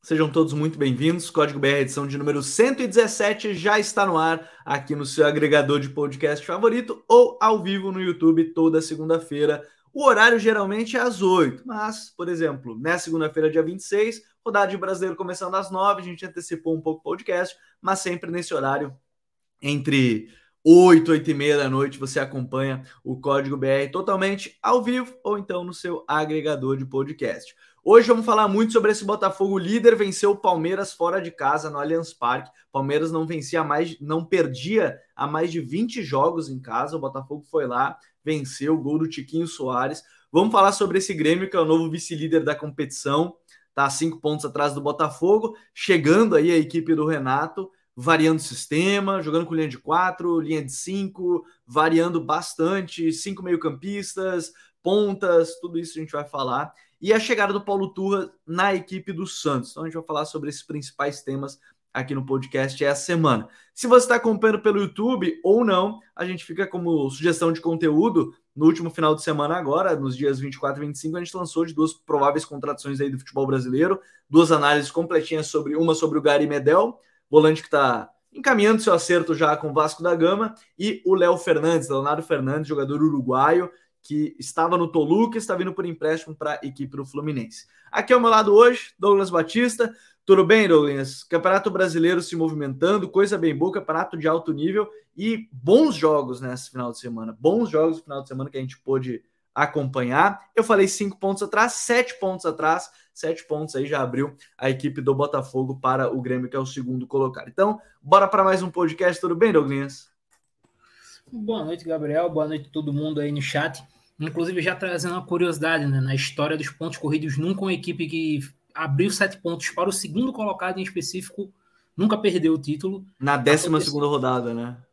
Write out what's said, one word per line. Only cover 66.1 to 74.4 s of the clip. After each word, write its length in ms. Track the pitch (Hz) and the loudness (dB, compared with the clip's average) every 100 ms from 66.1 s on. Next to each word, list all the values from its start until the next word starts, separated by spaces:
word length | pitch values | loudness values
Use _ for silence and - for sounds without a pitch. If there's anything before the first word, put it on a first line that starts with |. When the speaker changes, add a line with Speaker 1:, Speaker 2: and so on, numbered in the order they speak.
| - | -10
Speaker 1:
a 100 | 180 | -8
gente 180 | 180 | -8
fica 220 | - 170 196 | -10 -6 -6
como 420 | 175 170 160 135 | -4 0 0 0
sugestão 400 | 135 165 165 170 | 0 0 2 0
de 100 | 160 | 0
conteúdo. 720 | 165 165 165 151 220 175 160 - _ - | -2 0 2 4 4 2 -2 -6 _ 2
No 100 | 156 | 4
último 240 | 165 170 | 4 -4
final 240 | 165 156 | 0 0
de 80 | 156 | 0
semana 360 | 170 151 147 175 | 0 -2 0 -2
agora, 380 | 151 151 190 156 | 0 0 0 0
nos 220 | 135 123 | -2 -2
dias 220 | 143 135 | -2 -2
vinte 160 | 139 131 | -6 -6
e 40 | |
quatro 220 | 139 139 | -6 -6
e 40 | 147 | -8
vinte 80 | 147 | -8
e 20 | |
cinco, 200 | 156 175 | -8 -8
a 60 | |
gente 140 | 175 185 | -8 -10
lançou 260 | 175 165 | -6 -4
de 100 | 165 151 | -4 0
duas 180 | 156 | -2
prováveis 500 | - - 147 139 147 | -2 -4 0 2 0
contratações 560 | 156 143 139 143 139 135 | -6 -10 -8 -8 -8 -4
aí 120 | 143 | -4
do 80 | 131 | -6
futebol 260 | - 135 135 | -8 -4 0
brasileiro, 560 | 135 127 127 175 190 _ _ _ | 0 0 0 2 0 _ _ _
duas 240 | 151 | 4